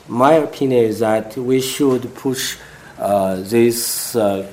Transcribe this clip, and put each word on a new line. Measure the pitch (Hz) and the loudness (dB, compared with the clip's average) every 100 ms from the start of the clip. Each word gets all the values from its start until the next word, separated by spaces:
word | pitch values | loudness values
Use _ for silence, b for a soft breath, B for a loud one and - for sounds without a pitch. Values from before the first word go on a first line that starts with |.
| - | -8
My | 120 135 160 | 2 4 4
opinion | 143 - 139 123 113 | 2 -2 0 2 2
is | 104 | 2
that | 110 110 110 - | 0 0 -2 -6
we | 123 131 | 0 0
should | 131 - 143 127 120 - | 0 0 2 2 -2 -6
push, | 139 127 - - B B B - | -4 -4 -6 -10 B B B -8
uh, | 101 101 95 92 | -2 0 0 -2
this, | 95 117 120 117 - - - 117 | 0 4 4 2 -4 -6 -4 -2
uh, | 104 98 95 | 0 -2 -6